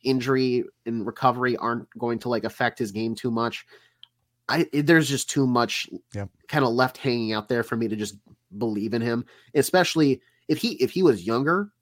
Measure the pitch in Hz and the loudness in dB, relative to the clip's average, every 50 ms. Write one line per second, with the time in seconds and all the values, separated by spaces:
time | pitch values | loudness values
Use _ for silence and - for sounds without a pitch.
0 | _ 131 135 127 120 131 135 131 131 127 123 123 - - _ _ _ 117 117 113 | _ 0 0 0 0 0 0 2 2 2 0 0 -2 -4 _ _ _ -6 -6 -4
1 | 101 110 117 - - 127 120 123 127 123 120 - - 117 117 117 107 _ - 113 | -6 -6 -6 0 0 2 2 2 0 -2 -2 -2 -2 -4 -4 -4 -6 _ -12 -6
2 | 120 120 120 110 - 120 123 110 - 110 - - 127 117 - - 120 104 98 110 | -4 -4 -4 -4 -2 -2 -2 -2 -2 -4 -2 -2 -2 -2 0 -2 -6 -4 -4 -4
3 | 110 113 113 - - 127 113 113 117 117 - - - _ - - _ _ _ _ | -4 -4 -4 -4 -4 -4 -2 0 -2 -2 -4 -8 -16 _ -20 -20 _ _ _ _
4 | - _ _ _ _ _ _ _ _ - 131 160 165 - - 147 147 143 170 160 | -20 _ _ _ _ _ _ _ _ -2 0 0 0 0 0 0 4 6 6 6
5 | 151 127 139 127 - - - 143 135 127 123 120 120 104 - - - - - 90 | 6 4 -2 -4 -4 -2 0 0 2 4 4 2 2 2 -2 -6 -6 -8 -12 -18
6 | _ _ - 104 101 92 _ _ _ - - 151 135 123 113 123 127 127 - - | _ _ -10 -10 -10 -10 _ _ _ -2 0 2 2 2 4 2 2 2 0 -4
7 | - 139 120 120 113 110 110 107 107 - 123 120 110 - - 113 117 107 104 104 | -2 -2 0 0 -2 -2 -4 -4 -4 -2 -2 -2 -2 -2 -2 -2 -2 -2 -2 -4
8 | 107 101 98 - _ _ - _ _ _ 90 101 117 113 107 101 104 107 107 120 | -6 -8 -8 -16 _ _ -20 _ _ _ -8 -4 -4 -2 -2 -2 -4 -2 -2 -2
9 | 113 120 117 120 127 _ - - _ _ - 143 135 - - 185 175 - - 160 | -2 -2 -2 -4 -4 _ -16 -20 _ _ 0 0 2 4 4 2 2 4 2 2
10 | 151 139 131 - _ _ _ _ _ - 156 - - 240 180 - 131 117 - 180 | 4 4 2 0 _ _ _ _ _ -4 -2 -2 0 -4 0 0 -2 0 2 4
11 | 190 160 120 98 85 104 113 120 139 151 170 190 208 208 _ _ | 4 4 4 4 0 -2 -2 0 2 0 0 0 -2 -6 _ _